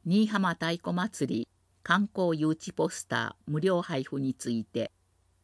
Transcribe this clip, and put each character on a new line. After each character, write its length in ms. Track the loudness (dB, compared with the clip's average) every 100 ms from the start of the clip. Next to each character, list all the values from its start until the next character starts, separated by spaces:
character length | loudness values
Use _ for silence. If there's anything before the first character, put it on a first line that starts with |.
新 180 | 4 4
居 40 | 4
浜 240 | 2 0
太 220 | 0 -2
鼓 200 | -2 -2
祭 480 | -2 -2 -2 -2 -2
り、 80 | -4 _ _ _
観 260 | 0 2 2
光 260 | 0 0 2
誘 120 | 0
致 220 | 0 -6
ポ 160 | -2 -2
ス 160 | -2
タ 320 | -4 -2 -2 -8 -4
ー 40 |
無 100 | 0
料 220 | 2 2
配 200 | 0 -4
布 160 | -4 -4
に 160 | -4
つ 160 | -4 -2
い 140 | -2
て。 260 | -2 -4 -6 _ _ _ _ _